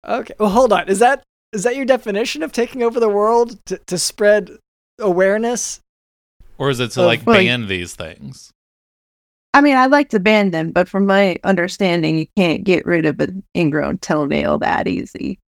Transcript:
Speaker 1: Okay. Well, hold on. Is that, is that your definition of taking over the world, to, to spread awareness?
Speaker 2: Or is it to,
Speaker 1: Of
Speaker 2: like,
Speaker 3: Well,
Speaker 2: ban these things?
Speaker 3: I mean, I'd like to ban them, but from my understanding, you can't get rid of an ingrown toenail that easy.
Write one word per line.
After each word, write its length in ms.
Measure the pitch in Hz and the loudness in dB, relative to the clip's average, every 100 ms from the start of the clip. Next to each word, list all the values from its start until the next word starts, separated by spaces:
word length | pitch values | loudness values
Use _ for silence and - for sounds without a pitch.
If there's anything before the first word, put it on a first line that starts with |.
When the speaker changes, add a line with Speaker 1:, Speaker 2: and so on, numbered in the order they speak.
| - | -6
Speaker 1:
Okay. 280 | 240 - - | -6 -6 -2
Well, 100 | 208 | 0
hold 200 | 208 254 | 4 4
on. 160 | 185 165 | 2 0
Is 120 | 190 | 2
that, 240 | 240 269 _ _ _ | 2 2 _ _ _
is 120 | 214 | -4
that 120 | 226 262 | -4 -4
your 80 | 262 | 0
definition 580 | 254 226 202 240 294 | 0 0 -4 -4 -6
of 80 | 311 | -6
taking 320 | - 233 254 | -4 -4 -2
over 160 | 233 233 | -2 0
the 100 | 226 | 0
world, 480 | 202 214 233 233 202 - | 2 2 2 0 -4 -12
to, 140 | 185 - | -12 -8
to 100 | 175 | -6
spread 540 | - - 208 208 - - _ _ _ _ | -6 0 2 2 0 -18 _ _ _ _
awareness? 800 | 208 180 190 214 233 240 - - _ _ _ _ _ _ - - | -2 2 2 0 -2 -4 -8 -12 _ _ _ _ _ _ -20 -6
Speaker 2:
Or 100 | 135 | -4
is 100 | 123 | -2
it 120 | 120 | -4
to, 100 | 127 | 2
Speaker 1:
Of 60 | - | 2
Speaker 2:
like, 180 | 170 120 | 2 4
Speaker 3:
Well, 100 | 220 | 4
Speaker 2:
ban 240 | 185 123 107 | 4 -2 -4
these 280 | 92 87 - | -6 -8 -12
things? 560 | 80 - 69 131 - _ _ _ _ _ _ _ _ _ _ 277 | -14 -14 -20 -20 -20 _ _ _ _ _ _ _ _ _ _ 4
Speaker 3:
I 60 | |
mean, 140 | 294 262 | 4 4
I'd 160 | 262 | 4
like 180 | 285 294 | 4 2
to 100 | 220 | 0
ban 320 | 190 214 202 | 2 2 2
them, 200 | 165 165 | -2 -2
but 160 | 175 180 | -2 -2
from 200 | 196 196 | 0 2
my 300 | 196 196 170 | 2 2 0
understanding, 760 | - 185 175 - 190 175 156 160 | 0 0 -2 -2 0 0 0 -2
you 80 | 160 - | -2 0
can't 260 | 175 156 | 0 0
get 220 | - 175 - | 0 0 0
rid 220 | 170 160 | 0 0
of 120 | 151 | -2
an 240 | 151 190 _ - | -6 -6 _ -2
ingrown 400 | 160 147 143 180 | 0 0 -4 -6
toenail 640 | - 156 143 147 - - | -4 -4 -2 -2 0 -2
that 280 | - - - | 0 -2 -2
easy. 520 | - - - - 190 _ | -4 -8 -10 -10 -10 _